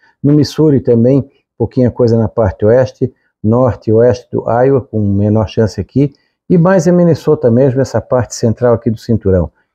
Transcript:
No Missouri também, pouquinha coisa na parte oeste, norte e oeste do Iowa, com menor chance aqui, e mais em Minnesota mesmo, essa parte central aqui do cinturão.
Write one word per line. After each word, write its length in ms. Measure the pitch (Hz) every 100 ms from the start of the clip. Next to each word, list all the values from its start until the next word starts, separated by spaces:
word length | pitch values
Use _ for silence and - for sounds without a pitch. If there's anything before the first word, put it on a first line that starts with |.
| _ _
No 100 | 139
Missouri 480 | 147 135 - 156 135
também, 500 | - 117 123 139 131 _ _ -
pouquinha 320 | 110 131 123
coisa 260 | - 120 113
na 100 | 107
parte 380 | - 110 -
oeste, 480 | 104 127 131 - 127 - _ _
norte 460 | 107 120 127 117 -
e 20 |
oeste 340 | 110 123 123 -
do 120 | 113 117
Iowa, 300 | 117 135 139
com 180 | - 110 101
menor 340 | 98 107 110 107
chance 320 | - 107 -
aqui, 360 | 90 131 143 - _ _ -
e 80 | 175
mais 300 | 175 190 165
em 60 |
Minnesota 580 | 175 175 147 - 156 -
mesmo, 320 | 120 139 127
essa 180 | 127 110
parte 340 | - 127 107
central 380 | - 117 110 123
aqui 180 | 117 117
do 60 | 107
cinturão. 540 | - 110 98 92 80 _ _